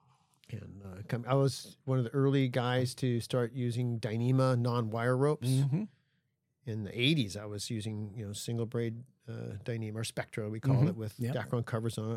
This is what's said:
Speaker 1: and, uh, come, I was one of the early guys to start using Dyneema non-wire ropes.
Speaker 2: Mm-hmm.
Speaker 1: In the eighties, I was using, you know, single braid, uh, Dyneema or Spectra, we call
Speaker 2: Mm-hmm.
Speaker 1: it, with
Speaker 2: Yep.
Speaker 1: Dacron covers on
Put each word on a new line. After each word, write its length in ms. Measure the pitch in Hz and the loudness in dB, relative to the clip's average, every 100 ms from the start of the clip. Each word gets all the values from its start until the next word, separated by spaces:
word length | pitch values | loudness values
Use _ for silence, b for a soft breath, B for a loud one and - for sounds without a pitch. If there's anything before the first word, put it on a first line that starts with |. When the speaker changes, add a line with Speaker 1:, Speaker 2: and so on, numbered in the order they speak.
| _ _ _ _ - | _ _ _ _ -14
Speaker 1:
and, 300 | 107 92 92 98 | -12 -12 -14 -14
uh, 160 | 92 110 | -12 -4
come, 160 | 117 123 | -4 2
I 60 | 135 | 4
was 420 | 139 127 - - - | 4 0 -10 -10 0
one 120 | 131 | 0
of 60 | |
the 60 | 113 | 2
early 360 | 143 135 139 131 | 4 4 6 4
guys 440 | 123 120 127 127 - | 2 2 2 0 0
to 240 | 131 120 | 0 0
start 320 | - 127 120 | 0 0 0
using 460 | 131 120 117 123 117 | -2 -2 0 0 -2
Dyneema 580 | 113 113 120 131 131 123 | -2 0 4 6 6 4
non-wire 560 | 123 120 110 113 120 127 | 2 2 0 0 2 4
ropes. 300 | 143 151 120 | 2 2 2
Speaker 2:
Mm-hmm. 340 | 131 139 151 214 _ _ _ _ _ _ _ - | 2 2 0 -2 _ _ _ _ _ _ _ -8
Speaker 1:
In 180 | 110 | -6
the 140 | 98 - | -4 0
eighties, 380 | 127 160 104 95 | 2 4 0 -4
I 100 | 107 | -8
was 240 | 104 - | -8 -6
using, 420 | 113 107 107 107 113 | -6 -4 -6 -8 -8
you 100 | 101 | -10
know, 80 | |
single 320 | 104 - 117 110 | -8 -4 -4 -2
braid, 380 | 117 117 117 123 _ - | -2 -4 -6 -14 _ -12
uh, 260 | 117 117 104 98 | -10 -8 -8 -6
Dyneema 300 | 113 110 107 | -6 -4 -6
or 80 | |
Spectra, 460 | 113 - - - 107 | -6 -6 -6 -6 -6
we 100 | 110 | -2
call 160 | 135 131 | 2 6
Speaker 2:
Mm-hmm. 120 | 151 | 4
Speaker 1:
it, 60 | 143 | 2
with 160 | 107 - | -6 -4
Speaker 2:
Yep. 160 | 117 127 | -4 -2
Speaker 1:
Dacron 300 | 120 123 117 | -2 -2 -2
covers 320 | 113 113 110 | -2 -2 -4
on 140 | 110 | -4